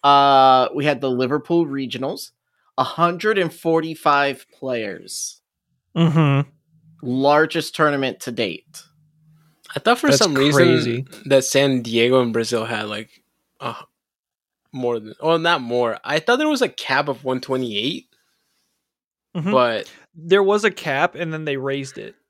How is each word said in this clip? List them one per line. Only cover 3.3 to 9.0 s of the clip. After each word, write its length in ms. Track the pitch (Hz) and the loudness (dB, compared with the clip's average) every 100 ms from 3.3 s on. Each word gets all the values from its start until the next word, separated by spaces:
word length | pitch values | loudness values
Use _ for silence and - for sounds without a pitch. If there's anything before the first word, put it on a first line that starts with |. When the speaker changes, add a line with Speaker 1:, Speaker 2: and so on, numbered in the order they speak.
| 196 | 0
Speaker 1:
and 160 | 170 | -2
forty-five 920 | - 165 165 160 156 160 143 139 123 - | -4 0 0 -2 -2 0 2 0 -4 -14
players. 880 | _ 131 120 107 90 92 - - - _ _ _ _ _ - | _ -6 -6 -6 -10 -14 -12 -12 -14 _ _ _ _ _ 0
Speaker 2:
Mm-hmm. 540 | 165 156 151 139 143 _ _ _ _ _ 131 | 2 4 2 2 -2 _ _ _ _ _ -6
Speaker 1:
Largest 680 | 127 139 147 156 170 160 - | 0 4 4 2 -2 -6 0
tournament 440 | 151 143 131 - | 0 2 -4 -6
to 100 | - | -10
date. 520 | 117 107 78 _ - _ _ | -4 -4 -6 _ -20 _ _